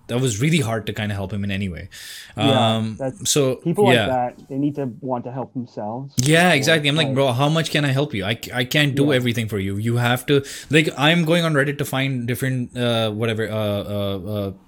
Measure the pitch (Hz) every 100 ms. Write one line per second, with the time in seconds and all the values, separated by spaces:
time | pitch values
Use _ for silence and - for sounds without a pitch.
0 | - 120 131 101 147 165 110 113 98 107
1 | 107 101 95 104 101 98 98 78 87 -
2 | - - - - 110 110 113 113 110 110
3 | 131 - 87 151 131 123 170 170 208 123
4 | 101 127 123 - - 135 143 143 135 110
5 | 131 123 123 131 117 127 117 - 104 120
6 | 139 - 131 165 180 156 139 165 147 151
7 | 147 131 139 120 147 160 156 160 147 131
8 | 143 104 92 117 - 120 127 151 143 127
9 | 143 131 123 113 110 104 95 101 110 120
10 | 120 123 - 143 139 - - 147 160 -
11 | 143 175 156 175 165 147 143 139 139 131
12 | 135 131 117 123 131 131 123 - 120 113
13 | 110 104 113 110 107 110 107 101 90 104
14 | 101 98 90 104 98 92